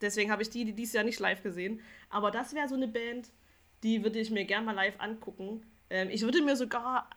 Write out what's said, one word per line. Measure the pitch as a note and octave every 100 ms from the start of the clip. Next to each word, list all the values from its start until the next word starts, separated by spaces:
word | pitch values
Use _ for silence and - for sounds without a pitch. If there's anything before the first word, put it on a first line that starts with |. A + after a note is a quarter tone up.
deswegen | G#3 G#3 G#3
habe | G#3
ich | A3
die, | A#3 A3
die |
dieses | G3+ A#3
Jahr | A3 A3+
nicht | A3
live | F#3+ F#3+
gesehen. | G3+ F3 F#3+ A3 - - -
Aber | G#3 G3+
das | A3+ C4
wäre | D4 C#4+
so | C4
eine | B3
Band, | A#3 A#3 B3 A3+ _ _ _ _ _
die | A3 A3+
würde | A3 A3
ich | A3
mir | G#3
gern | F#3 G3+ A3
mal | G3
live | G3 G3+
angucken. | G#3 A3 G3 - F#3+ A3 - _ _
Ähm, | F#3 F#3+
ich | G#3
würde | A3+ E4
mir | C#4+ C4
sogar, | A#3 A#3+ B3 B3+ -